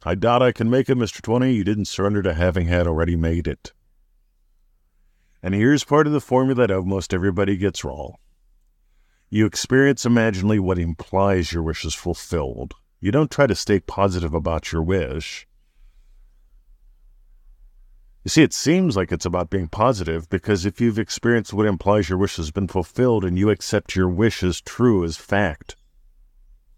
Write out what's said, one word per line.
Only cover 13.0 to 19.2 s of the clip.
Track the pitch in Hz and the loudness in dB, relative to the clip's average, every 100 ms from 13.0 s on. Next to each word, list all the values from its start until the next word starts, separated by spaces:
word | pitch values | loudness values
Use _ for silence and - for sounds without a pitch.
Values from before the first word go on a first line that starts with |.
You | 95 | -2
don't | 135 156 | 0 0
try | - 139 | 2 2
to | |
stay | 92 - 98 | 2 0 0
positive | - - 98 90 85 | 0 -2 0 0 -2
about | 80 82 80 - | -2 -2 -4 -4
your | 82 | -4
wish. | 80 95 69 76 - - - _ _ _ - _ _ - - _ _ _ _ - - _ - _ _ - - - - - - - - _ | 0 -2 -2 -6 -10 -14 -18 _ _ _ -20 _ _ -20 -20 _ _ _ _ -20 -20 _ -20 _ _ -20 -20 -20 -20 -20 -20 -20 -20 _
You | - | -2
see, | 160 | 4
it | 147 | 4
seems | - 143 180 180 | 4 0 2 2
like | 104 90 | 0 -2
it's | 85 | -2